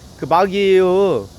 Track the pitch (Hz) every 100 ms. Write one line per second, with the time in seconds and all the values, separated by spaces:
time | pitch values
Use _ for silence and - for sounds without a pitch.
0 | - - 139 165 196 202 190 185 185 185
1 | 196 123 98